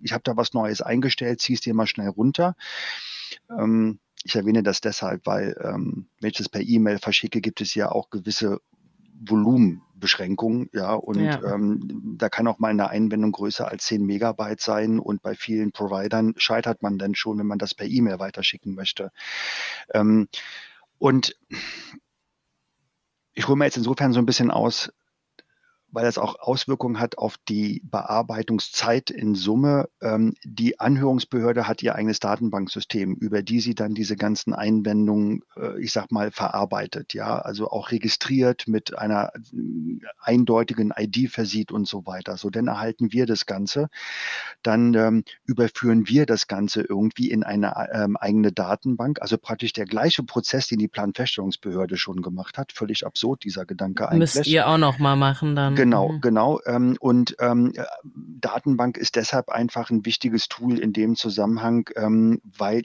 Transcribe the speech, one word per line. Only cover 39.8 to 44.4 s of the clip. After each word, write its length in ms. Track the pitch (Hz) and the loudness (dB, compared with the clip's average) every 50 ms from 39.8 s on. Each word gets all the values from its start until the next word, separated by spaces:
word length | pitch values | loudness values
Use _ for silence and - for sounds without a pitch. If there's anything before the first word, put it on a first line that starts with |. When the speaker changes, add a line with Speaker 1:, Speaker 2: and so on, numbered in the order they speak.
| 78 82 - - - 110 - _ | -6 -6 -8 -10 -10 -14 -16 _
Speaker 1:
eindeutigen 720 | - - 117 123 123 117 117 113 117 - 117 113 110 107 107 - | -2 2 4 4 6 6 4 2 2 2 0 0 0 -2 0 -2
I 120 | 107 107 | -4 -4
D 180 | 95 117 131 127 | 0 0 0 0
versieht 460 | - - 113 101 101 107 107 - - | 0 -4 -4 -2 -2 -2 -4 -2 -2
und 160 | 107 101 - | -4 -2 -2
so 160 | - 101 87 | -4 -8 -8
weiter. 320 | - 92 92 92 - 95 92 | -10 -10 -10 -8 -10 -8 -6
So, 120 | - 104 | -6 -4
dann 180 | 95 113 123 123 | -2 -2 -2 0
erhalten 440 | 117 104 107 113 113 - 123 107 | -2 -2 -4 -6 -4 -2 -2 0
wir 140 | 104 120 127 | 2 2 2
das 200 | 117 113 98 - | 2 2 0 -2
Ganze. 440 | - 101 95 101 101 - 143 147 156 - - - - - - - - - - | -4 -4 -4 -4 -4 -2 -2 -2 -2 -4 -10 -14 -12 -10 -8 -8 -8 -8 -8